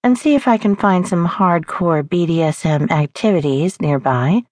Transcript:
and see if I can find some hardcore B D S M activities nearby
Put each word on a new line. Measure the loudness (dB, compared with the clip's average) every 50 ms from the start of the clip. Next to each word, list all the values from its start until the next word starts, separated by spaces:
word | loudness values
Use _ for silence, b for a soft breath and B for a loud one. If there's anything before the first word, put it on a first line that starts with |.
| 2
and | 0 0
see | 2 2 2 2
if | 2 2
I | 2 0
can | 2 2 0 0
find | 2 2 2 2 2 0
some | 0 -2 -2 -2
hardcore | -2 0 0 2 2 2 0 -2 -6 -6 -2 0 0 0 0 -2
B | -2 -2 -2 0
D | 0 0 0 0
S | -2 -2 -2 -2
M | -2 0 0 0 0
activities | 0 0 0 -2 _ -2 0 0 0 2 0 0 -2 0 -2 -4 -4 _
nearby | -2 -2 -2 0 0 0 0 0 0 0 0 0 -2 _